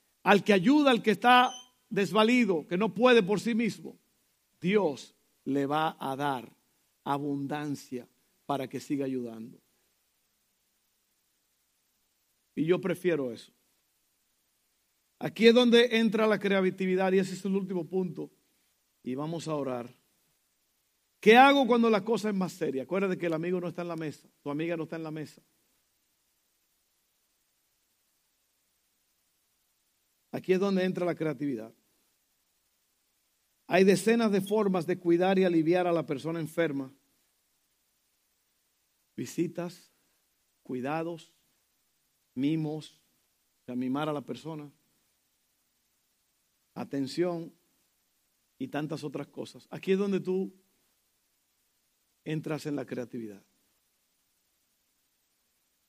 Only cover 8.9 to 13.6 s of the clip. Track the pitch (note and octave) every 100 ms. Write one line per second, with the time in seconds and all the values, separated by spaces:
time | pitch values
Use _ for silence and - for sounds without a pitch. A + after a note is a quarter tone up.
8.9 | C#3+ C3+ C3 A#2+ A2+ A#2 - _ _ _
9.9 | _ _ _ _ _ _ _ _ _ _
10.9 | _ _ _ _ _ _ _ _ _ _
11.9 | _ _ _ _ _ _ - D#3 F3+ D3+
12.9 | F3 F3+ D#3 C3 G#2+ - _